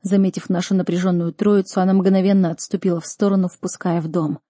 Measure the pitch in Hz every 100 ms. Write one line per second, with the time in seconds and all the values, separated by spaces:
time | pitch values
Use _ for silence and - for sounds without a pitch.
0 | - 202 190 175 - 175 180 190 175 170
1 | 190 175 170 151 208 202 190 - 185 190
2 | 190 190 190 196 175 165 - 190 190 170
3 | - - 202 196 180 - 180 - 180 170
4 | 160 170 156 -